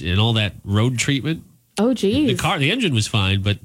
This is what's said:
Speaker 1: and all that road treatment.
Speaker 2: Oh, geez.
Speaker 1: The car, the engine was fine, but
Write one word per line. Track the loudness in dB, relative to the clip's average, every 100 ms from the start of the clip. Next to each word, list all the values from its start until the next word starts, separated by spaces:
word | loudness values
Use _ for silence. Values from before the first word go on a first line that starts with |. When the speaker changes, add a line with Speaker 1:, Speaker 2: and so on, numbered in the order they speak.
Speaker 1:
and | -2 2
all | 2
that | 2 0 -4
road | -2 0 2 0
treatment. | -2 -2 -2 -6 -8 _ _ -2
Speaker 2:
Oh, | 0
geez. | 2 0 2 0
Speaker 1:
The | 0
car, | -2 0
the | 0
engine | 0 0
was | 0 0
fine, | 0 0 0
but | -2 -4